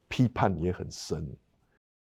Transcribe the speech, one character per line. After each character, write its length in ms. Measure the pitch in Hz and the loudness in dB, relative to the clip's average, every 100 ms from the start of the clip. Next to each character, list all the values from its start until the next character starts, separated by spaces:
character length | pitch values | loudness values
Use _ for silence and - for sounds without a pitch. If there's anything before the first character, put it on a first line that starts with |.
| - | -4
批 220 | - 123 | 2 2
判 280 | - 110 82 | 4 2 2
也 100 | 87 | 0
很 180 | 90 92 | -2 -6
深。 380 | - - 82 73 - _ _ _ _ _ _ _ | -10 -6 -6 -6 -10 _ _ _ _ _ _ _